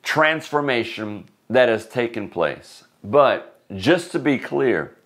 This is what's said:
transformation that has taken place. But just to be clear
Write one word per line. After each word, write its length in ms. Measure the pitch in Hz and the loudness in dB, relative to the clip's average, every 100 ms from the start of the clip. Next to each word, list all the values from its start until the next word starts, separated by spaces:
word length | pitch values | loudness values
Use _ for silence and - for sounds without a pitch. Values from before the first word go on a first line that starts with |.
transformation 1200 | - 151 156 160 156 147 143 120 110 - 107 104 - _ _ | -2 2 2 0 -4 -2 0 -2 -2 -6 -10 -10 -14 _ _
that 180 | 117 123 | 2 4
has 200 | 110 - | 2 -2
taken 400 | 127 117 117 95 | -4 -4 -4 -8
place. 560 | 87 78 69 - - _ _ | -2 -2 -2 -16 -20 _ _
But 580 | 101 135 135 95 - _ _ | 0 4 4 2 -6 _ _
just 380 | 95 98 180 175 | -4 2 2 0
to 80 | 170 | -4
be 180 | 139 131 | 0 -2
clear 580 | - 143 135 92 71 - | -2 -2 0 0 -4 -14